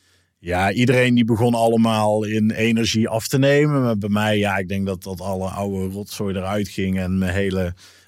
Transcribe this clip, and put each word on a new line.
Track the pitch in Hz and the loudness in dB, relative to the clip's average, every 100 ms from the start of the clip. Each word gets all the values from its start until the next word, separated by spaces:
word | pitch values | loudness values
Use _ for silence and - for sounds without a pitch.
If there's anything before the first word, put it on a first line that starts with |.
| _ _ _ _ | _ _ _ _
ja, | 87 87 98 | -6 -2 0
iedereen | 110 123 127 123 | 2 2 4 4
die | 120 | 4
begon | 113 110 120 | 2 2 2
allemaal | 117 117 113 113 110 107 107 | 2 2 4 2 2 2 0
in | 107 110 107 | 0 0 0
energie | - 113 113 113 110 113 | 0 0 2 0 0 0
af | 113 - | -2 -2
te | 139 | 0
nemen. | 139 143 151 139 | 4 4 2 2
Maar | 123 107 | 0 0
bij | 104 | 0
mij, | 104 107 107 | 0 2 2
ja, | 101 98 | 0 -2
ik | 90 | -4
denk | 98 98 | -4 -4
dat, | 90 | -6
dat | 95 90 | -8 -10
alle | 95 92 92 | -6 -6 -6
oude | 87 101 95 95 | -4 -4 -4 -6
rotzooi | 98 101 - 101 95 | -8 -10 -8 -4 -4
eruit | 92 104 101 | -4 -4 -4
ging. | - 95 95 | -4 -2 -2
En | 92 95 | 0 0
mijn | 92 | 0
hele | 92 98 92 87 87 - - | 0 -2 -2 -4 -6 -16 -20